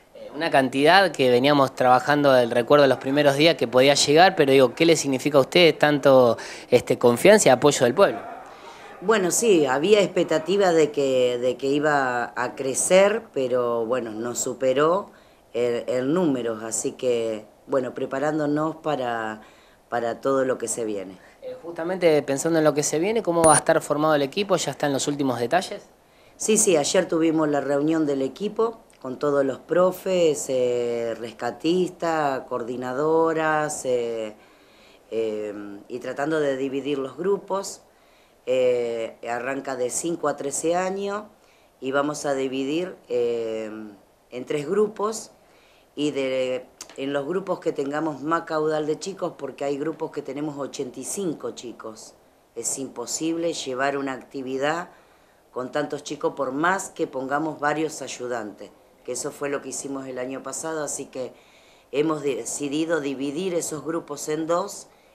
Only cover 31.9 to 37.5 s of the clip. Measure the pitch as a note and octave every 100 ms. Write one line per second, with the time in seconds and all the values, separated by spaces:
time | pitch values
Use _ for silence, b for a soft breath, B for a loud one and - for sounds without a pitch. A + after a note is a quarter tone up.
31.9 | - E3+ D#3+ C#3+ C3 - B2 A#2 B2 B2+
32.9 | B2+ D#3 D#3+ E3 D#3+ D#3 D#3 D3+ D3 C3
33.9 | B2 A#2 A2+ G#2+ G#2+ b b b b b
34.9 | b - A2 A2 G#2+ G#2 G2+ G#2 G2+ -
35.9 | B2 B2 B2+ D3+ D#3+ C#3+ C3 C3+ C#3 C3+
36.9 | C#3 C3+ B2+ F3+ G3 -